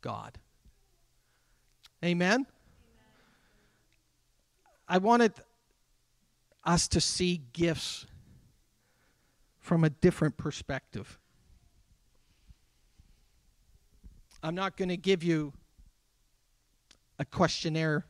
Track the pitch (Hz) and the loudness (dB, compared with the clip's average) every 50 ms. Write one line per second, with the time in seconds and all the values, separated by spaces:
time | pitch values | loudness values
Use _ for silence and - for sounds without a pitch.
0 | - 123 107 107 110 110 - - _ _ _ _ _ - _ _ _ _ _ _ | -10 -10 -10 -10 -12 -16 -18 -20 _ _ _ _ _ -20 _ _ _ _ _ _
1 | _ _ _ _ _ _ _ _ _ _ _ _ _ _ _ _ _ - _ _ | _ _ _ _ _ _ _ _ _ _ _ _ _ _ _ _ _ -20 _ _
2 | - 175 175 175 180 180 208 254 277 - _ _ _ _ - _ _ _ _ _ | -2 -2 0 2 2 2 2 0 0 -4 _ _ _ _ -20 _ _ _ _ _
3 | _ _ _ _ _ _ _ _ _ _ _ _ _ _ _ _ _ _ _ _ | _ _ _ _ _ _ _ _ _ _ _ _ _ _ _ _ _ _ _ _
4 | _ _ _ _ _ _ _ _ _ _ _ _ _ _ _ _ _ - 170 190 | _ _ _ _ _ _ _ _ _ _ _ _ _ _ _ _ _ 0 0 2
5 | 190 220 240 240 240 214 - - - _ _ _ _ _ _ _ _ _ _ _ | 4 6 6 6 6 4 2 -4 -20 _ _ _ _ _ _ _ _ _ _ _
6 | _ _ _ _ _ _ _ _ _ _ _ _ _ 160 175 165 - - - 165 | _ _ _ _ _ _ _ _ _ _ _ _ _ 2 2 2 2 2 2 0
7 | 156 - - - 185 180 175 170 139 120 _ 165 165 170 160 - - - - - | 0 0 -2 0 0 0 0 -2 -6 -12 _ 0 0 0 0 -2 -6 -8 -10 -10
8 | - - - - - - - - - - _ _ _ _ _ _ _ _ _ _ | -14 -18 -20 -20 -20 -20 -20 -20 -20 -20 _ _ _ _ _ _ _ _ _ _
9 | _ _ _ _ _ _ _ _ _ _ _ _ _ - 175 170 160 156 139 _ | _ _ _ _ _ _ _ _ _ _ _ _ _ 0 2 4 4 2 2 _
10 | - 180 170 - 165 151 - - - 156 143 - - - 139 127 _ _ - 104 | 4 4 4 4 -2 -2 -2 -4 -8 -8 -8 -10 -10 -8 -10 -10 _ _ -14 -14
11 | 95 - - - _ _ _ _ _ _ - _ _ _ _ _ _ _ - _ | -14 -14 -18 -20 _ _ _ _ _ _ -20 _ _ _ _ _ _ _ -20 _
12 | _ _ _ _ _ _ _ _ _ _ - _ _ _ _ _ _ _ _ _ | _ _ _ _ _ _ _ _ _ _ -20 _ _ _ _ _ _ _ _ _
13 | - _ - _ _ _ _ _ _ _ _ _ _ _ _ _ _ _ _ _ | -20 _ -20 _ _ _ _ _ _ _ _ _ _ _ _ _ _ _ _ _
14 | _ - - - - _ - - - 156 170 185 196 190 - - 202 180 180 175 | _ -20 -20 -20 -20 _ -20 -12 -10 -8 -6 -4 -6 -6 -4 -4 -4 -4 -4 -2
15 | - 190 190 180 156 175 165 156 151 143 - - - _ _ _ - - _ _ | 2 0 0 2 2 0 0 0 0 -4 -8 -16 -20 _ _ _ -20 -20 _ _
16 | _ _ _ _ _ _ _ _ _ _ _ _ _ _ _ _ _ _ - _ | _ _ _ _ _ _ _ _ _ _ _ _ _ _ _ _ _ _ -20 _
17 | _ _ _ - 139 - - - 185 156 - - - 170 156 160 160 160 151 147 | _ _ _ -10 -10 -8 0 0 0 0 0 -4 -6 -4 -2 -2 -2 0 -2 -2
18 | - | -4